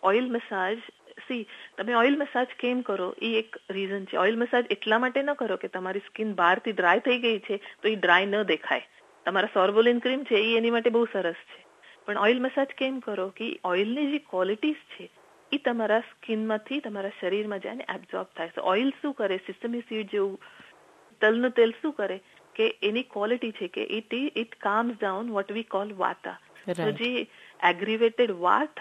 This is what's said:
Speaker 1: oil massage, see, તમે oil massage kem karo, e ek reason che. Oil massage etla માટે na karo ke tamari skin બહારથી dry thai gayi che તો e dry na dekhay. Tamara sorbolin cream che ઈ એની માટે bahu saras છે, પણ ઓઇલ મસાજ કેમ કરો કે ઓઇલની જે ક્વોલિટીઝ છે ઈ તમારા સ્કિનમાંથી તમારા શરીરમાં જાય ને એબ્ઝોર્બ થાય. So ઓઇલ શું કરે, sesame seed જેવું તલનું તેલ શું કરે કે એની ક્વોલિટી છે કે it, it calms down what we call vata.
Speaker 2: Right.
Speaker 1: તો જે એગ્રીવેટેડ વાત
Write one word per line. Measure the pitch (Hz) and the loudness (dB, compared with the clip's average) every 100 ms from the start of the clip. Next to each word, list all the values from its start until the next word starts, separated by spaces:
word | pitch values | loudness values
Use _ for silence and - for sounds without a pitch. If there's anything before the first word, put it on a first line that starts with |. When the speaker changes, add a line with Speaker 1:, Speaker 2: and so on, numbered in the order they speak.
Speaker 1:
oil | 190 214 254 | 2 4 2
massage, | 233 - 196 185 226 - - - - - | -4 -4 -4 -2 -4 -10 -20 -20 -16 -8
see, | 247 208 - - - | -8 -8 -16 -14 -8
તમે | 226 | 0
oil | 240 240 285 | 4 4 4
massage | 277 247 247 - | 0 -2 -2 -2
kem | 247 247 | -2 -2
karo, | 240 196 185 - | -2 -2 -4 -4
e | 226 | -2
ek | 220 220 - - | -2 -2 -10 -8
reason | 196 196 196 190 | -6 -4 -6 -4
che. | - | 2
Oil | 185 226 | 2 2
massage | 240 247 240 | 2 0 0
etla | 202 220 220 | -2 2 2
માટે | 254 269 | 2 0
na | 277 | -2
karo | 285 226 185 | -2 -2 -4
ke | 190 | -6
tamari | 185 185 196 | -6 -6 -6
skin | - - 220 | -8 -6 -4
બહારથી | 190 175 190 233 | 4 4 4 0
dry | 190 180 196 | 2 4 4
thai | 254 247 | 2 2
gayi | 233 214 | 2 0
che | - 196 | -2 -6
તો | - - 208 | -8 -4 -2
e | 214 | 2
dry | 180 175 202 | 4 4 4
na | 208 | 0
dekhay. | 190 160 - 123 - _ _ _ - | 0 -2 0 -4 -4 _ _ _ -2
Tamara | 190 214 | 0 2
sorbolin | 202 190 208 233 240 | 2 4 6 4 4
cream | 247 262 | 0 -2
che | 277 208 | 2 2
ઈ | 220 | 4
એની | 233 233 | 2 2
માટે | 233 240 | 2 2
bahu | 233 226 | 2 2
saras | 196 175 175 | 0 -2 -4
છે, | - - - _ - - - | -12 -20 -20 _ -20 -14 -6
પણ | 208 | 2
ઓઇલ | 208 254 | 4 4
મસાજ | 262 285 277 | 0 -2 -2
કેમ | - 262 262 | -2 -4 -4
કરો | 233 202 190 | -6 -4 -6
કે | - 226 - | -6 -8 -6
ઓઇલની | 185 180 214 262 285 | -2 0 0 0 -2
જે | 294 | -2
ક્વોલિટીઝ | - 185 185 214 302 302 | -4 -2 0 0 -2 -2
છે | - - 175 _ _ _ _ | -10 -18 -18 _ _ _ _
ઈ | 277 | -2
તમારા | 254 233 214 220 | -2 -2 2 0
સ્કિનમાંથી | 240 - - 220 220 214 214 277 | 0 -10 -6 -4 -2 -4 -4 -6
તમારા | 240 202 196 - | -6 -6 -8 -6
શરીરમાં | 185 202 214 202 | -2 -2 -2 -6
જાય | 202 240 | -8 -10
ને | - 190 | -8 -10
એબ્ઝોર્બ | 185 185 190 - | -8 -8 -8 -8
થાય. | 170 - | -8 -4
So | |
ઓઇલ | - 190 269 | 0 2 0
શું | - 294 | -2 -6
કરે, | 269 202 190 - | -2 -2 -2 -6
sesame | 190 233 240 | -10 -6 -6
seed | - 220 | -6 -8
જેવું | 202 208 196 190 - - - - - _ _ _ | -4 -2 -2 -4 -16 -20 -20 -20 -20 _ _ _
તલનું | 214 226 254 | 4 4 2
તેલ | 240 226 | 4 4
શું | 226 311 | 2 -6
કરે | 285 196 190 - _ _ - | -2 -4 -6 -12 _ _ 0
કે | 220 - | 0 0
એની | 208 226 | 0 0
ક્વોલિટી | 254 208 214 247 226 | -4 -4 0 0 -2
છે | - 180 | -6 -6
કે | - | -4
it, | 220 214 - 233 | -4 -6 -4 -4
it | 285 - 226 | -2 -4 -6
calms | - 202 214 233 220 | -4 0 0 0 -2
down | 202 190 240 | -4 -4 -4
what | 202 196 | -4 -4
we | 208 220 196 | -6 -4 -4
call | 208 | -4
vata. | 196 180 180 190 185 - - - | -2 -2 -2 -10 -12 -18 -12 -6
Speaker 2:
Right. | 175 | -2
Speaker 1:
તો | 160 | -2
જે | 147 240 247 233 - - - | -2 -2 -2 -6 -12 -20 0
એગ્રીવેટેડ | 175 175 202 220 233 226 233 | 0 2 -2 2 2 4 0
વાત | 180 180 208 302 - | 2 2 4 2 -6